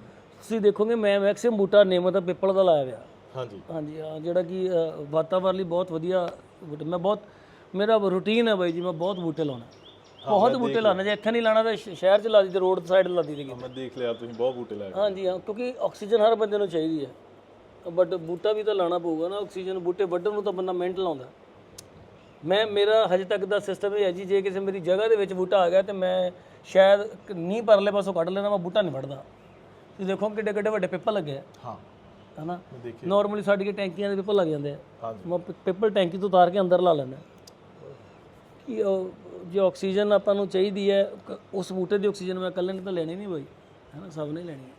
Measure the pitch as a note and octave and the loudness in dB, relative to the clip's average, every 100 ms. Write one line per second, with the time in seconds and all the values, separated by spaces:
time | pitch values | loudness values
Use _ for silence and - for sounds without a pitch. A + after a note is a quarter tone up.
0 | - - - - - A3 G3+ G3+ A3 A#3 | -20 -20 -20 -20 -6 0 2 4 2 2
1 | G#3 G3+ G3 G3+ A#3 A3 G3 G#3 G3 F3+ | 2 2 2 2 0 2 4 6 6 6
2 | F3+ F#3 F3 F3 F#3+ F#3+ F#3 D#3 C3 A2 | 2 0 -2 -2 0 4 6 4 2 -6
3 | - - - C3 B2+ G3 - E3 D3+ D#3 | -16 -20 -16 -10 -10 -12 -10 -8 -8 -10
4 | D#3 D#3 D#3+ F3 F3 F#3 F#3 F3 D#3+ D#3+ | -12 -8 -2 -2 -2 -2 -2 0 0 -4
5 | C#3+ D#3+ D#3 F#3 F#3 F#3 F3+ F3 F3+ D#3+ | -4 -2 0 2 2 0 -2 -2 -2 -4
6 | E3+ F#3 F3 - - - E3+ D3 D#3 F3 | -2 0 -2 -6 -18 -20 -14 -10 -6 -2
7 | F3+ G#3 - - - - - F#3 G#3 A3 | 0 -2 -4 -20 -20 -20 -8 -2 2 4
8 | G3 F#3 F3 A3+ A3+ G3 F3 E3+ F3+ D#3+ | 2 0 0 2 2 2 0 -2 -4 -4
9 | F3+ F#3 E3 D3+ D3+ B2 A#2 - - - | -4 -4 -4 -4 -4 -6 -12 -20 -20 -20
10 | - - - G#3 A#3 C4+ A#3 A3+ G#3+ F#3 | -20 -12 0 4 4 4 0 2 2 2
11 | G3+ G#3 G#3+ A#3 A3 A3 A3 G#3+ G#3 D#3+ | 0 -2 0 0 2 2 2 -2 -6 -2
12 | F#3 G#3 A3 G#3+ F#3+ F#3 F#3 F#3 E3 F#3+ | 4 4 6 4 6 4 2 2 2 4
13 | F#3 F3+ D3+ D3 C3+ B2+ B2+ B2+ B2+ C3 | 4 2 -2 -4 -10 -10 -12 -10 -10 -4
14 | A#2+ A2+ A#2 A2+ B2 B2 A#2 G#2 G2 F3+ | -4 -4 -8 -2 -2 -2 -6 -8 -8 -2
15 | G#3 F#3+ F#3 F#3 G3+ G#3 B3 B3 F#3+ - | -2 0 -4 -4 -6 -6 -6 -4 -6 -6
16 | G3+ A3+ G#3+ G#3+ G#3+ G3+ G3 D#3+ D#3+ D#3+ | 0 4 4 4 2 0 -2 -2 -2 -2
17 | C3 - - - - - - - F3 E3+ | -6 -12 -20 -20 -20 -20 -20 -18 -4 0
18 | F3 F3+ E3 F3 G#3 G#3+ G#3 G3+ E3+ F3 | 0 -2 -6 -4 -2 0 0 0 0 0
19 | E3+ D#3 E3+ G3+ G3 F#3+ F#3 F#3+ F3 F3+ | -2 -4 -4 -6 -8 -8 -8 -6 -4 -2
20 | F#3+ F3 F#3+ G#3 G3+ F#3 F#3 F3+ F3+ F#3 | -2 -2 -2 -2 -2 -2 -4 -2 -4 -2
21 | F#3 C#3+ B2+ - - - - - - - | -4 -4 -8 -20 -20 -20 -20 -20 -20 -20
22 | - - - - D3+ G3 A3 G3+ G3+ A3 | -20 -20 -20 -8 0 0 2 2 4 4
23 | G3 F#3 F#3+ G#3 F#3+ G3+ G3 F#3 G3+ G#3 | 4 2 0 -2 0 -2 -2 -4 -2 0
24 | G3 F3+ F#3+ G3 G3 F#3 G3 F#3+ E3 F#3 | 0 -2 0 0 0 -2 -4 -4 0 2
25 | A3 A3 F#3+ F#3 F#3 G3 F3 F#3 G3 G3 | 4 2 2 -2 2 4 4 4 2 -2
26 | F#3 F#3 F3+ - - - - F#3 F#3+ G3+ | -2 0 -2 -6 -18 -20 0 6 8 6
27 | A3 G3+ - F3+ E3+ A3+ A3 G3+ G3+ G3+ | 2 -10 -12 -6 -4 0 6 6 6 2
28 | F#3+ F3 E3 F#3+ G3+ G3+ F3 G#3+ F#3 C3+ | 0 0 -2 -2 0 -2 0 0 0 -2
29 | C3+ C3+ - - - - - - - - | -8 -12 -16 -20 -20 -20 -20 -20 -20 -8
30 | F#3+ F#3+ G#3 G#3+ G#3+ G#3 G#3 G#3+ F3+ F3+ | -6 -2 -2 -2 -4 -2 -2 0 -2 -4
31 | A#3 G#3 D3 C3+ - - A#2+ G2+ - - | -2 -2 -4 -8 -12 -18 -16 -16 -18 -20
32 | - - - - D#3+ F3 - B2+ A#2+ - | -20 -20 -20 -14 -10 -10 -12 -16 -14 -10
33 | F3+ G3+ G3+ G#3 F#3 G3+ G3+ G3+ G3 E3 | 0 0 0 0 0 0 0 -4 -6 -4
34 | G3+ G3 F#3+ G3+ E3 D3+ C#3+ D3 - - | -4 -4 0 2 2 0 -6 -10 -14 -12
35 | A2+ A2 E3 F3 F3 F3 - F3+ A3 G3+ | -10 -10 -6 -6 -6 -8 -6 -2 0 2
36 | F3 F3+ G3 F3+ F3 G3 F3+ F3 F3+ D3+ | 0 -2 2 6 6 4 2 4 4 2
37 | C3 C#3 - - - - - - C#3 C#3 | -2 -10 -18 -20 -20 -20 -20 -20 -20 -20
38 | - - - - - - - A3 G3+ F#3+ | -20 -20 -20 -20 -20 -18 -8 -2 0 0
39 | F#3 - F3 F3 F3+ F#3+ F#3 F3+ F#3+ F#3+ | -2 -10 -18 -16 -6 2 2 2 -2 0
40 | G#3 G3+ G3+ G3+ G3 F#3+ G3+ G3 G3 G3 | 4 4 4 0 0 0 0 0 2 2
41 | G3+ - - - - G3 F3+ F#3 F3+ G#3 | 2 -4 -14 -16 -10 -8 -6 -4 -2 0
42 | G3+ F#3+ F3+ F#3 F#3 F3+ F#3 F#3+ F#3 F3 | 0 -2 -6 -6 -6 -4 -4 -4 -6 -4
43 | D#3+ F#3 G#3 D#3+ C#3 - - - - C#3+ | -4 -6 -8 -10 -10 -18 -20 -20 -20 -18
44 | F#3+ D#3 D3 D#3+ F3 C#3 C3 | -14 -10 -8 -8 -10 -14 -18